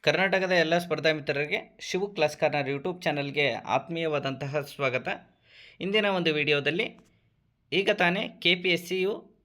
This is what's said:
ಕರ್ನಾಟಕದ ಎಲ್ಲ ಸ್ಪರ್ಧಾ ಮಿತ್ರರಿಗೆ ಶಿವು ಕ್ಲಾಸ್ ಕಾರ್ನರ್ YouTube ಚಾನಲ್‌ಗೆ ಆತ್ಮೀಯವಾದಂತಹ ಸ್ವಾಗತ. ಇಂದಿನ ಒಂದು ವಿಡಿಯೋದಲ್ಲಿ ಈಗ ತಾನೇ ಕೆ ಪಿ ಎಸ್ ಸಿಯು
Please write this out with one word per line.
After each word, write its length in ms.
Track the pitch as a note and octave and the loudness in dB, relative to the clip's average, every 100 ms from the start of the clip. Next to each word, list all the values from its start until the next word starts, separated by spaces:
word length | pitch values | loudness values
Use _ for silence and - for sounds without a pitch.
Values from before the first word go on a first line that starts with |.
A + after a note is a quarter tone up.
ಕರ್ನಾಟಕದ 500 | D3+ D#3+ F#3+ F#3+ F#3 | 2 2 2 2 4
ಎಲ್ಲ 260 | F3+ D#3+ E3+ | 2 4 2
ಸ್ಪರ್ಧಾ 340 | F3 D3+ D#3+ | 0 0 2
ಮಿತ್ರರಿಗೆ 640 | D#3 D3 C#3 D3+ G#3 - - | 0 -2 -4 -2 -4 -8 -14
ಶಿವು 340 | - F#3 G3+ | -6 -4 -4
ಕ್ಲಾಸ್ 240 | G3+ D3+ - | 0 0 2
ಕಾರ್ನರ್ 300 | D#3 D3 C3 | 0 0 -2
YouTube 340 | C#3 F#3 F3 | -4 -4 -4
ಚಾನಲ್‌ಗೆ 500 | E3+ D3 C#3+ C#3 C#3 | -2 -2 -4 0 0
ಆತ್ಮೀಯವಾದಂತಹ 1080 | A2+ - B2+ - E3+ D#3+ D3 C3+ C3+ C#3 D3 | 0 -2 -2 -2 -4 -2 -2 -2 -4 -4 -4
ಸ್ವಾಗತ. 480 | C#3+ - C3+ B2 C3 - - _ _ - - _ | -6 -2 -2 0 -4 -8 -10 _ _ -20 -20 _
ಇಂದಿನ 260 | F#3 G#3+ G3+ | -2 0 2
ಒಂದು 280 | F#3+ E3 | 2 0
ವಿಡಿಯೋದಲ್ಲಿ 640 | D3+ D3 C#3+ C#3 E3+ B3 - _ _ _ _ _ _ _ | 0 2 2 2 -2 -4 -8 _ _ _ _ _ _ _
ಈಗ 180 | F3+ G3+ | 0 2
ತಾನೇ 380 | G#3 F3+ F#3 A#3 - | 2 2 2 -4 -2
ಕೆ 120 | F3 | 0
ಪಿ 140 | F3+ F#3 | 2 2
ಎಸ್ 180 | E3+ F3 | 0 0
ಸಿಯು 440 | F#3 F#3 A#3 - _ | -2 -2 -4 -10 _